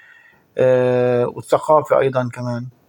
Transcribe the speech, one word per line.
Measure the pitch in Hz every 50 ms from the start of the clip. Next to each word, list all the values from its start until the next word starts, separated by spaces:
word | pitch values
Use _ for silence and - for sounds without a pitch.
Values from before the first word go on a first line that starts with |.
| - - - - _ _ _ _ _ _ _
آه، | - 127 127 127 127 127 127 123 123 123 123 123 123 123
والثقافة | - - 131 120 - - 139 - - 156 151 143 - 139 131
أيضًا | 131 135 131 127 127 120 120
كمان. | 123 123 123 120 120 127 127 - _ _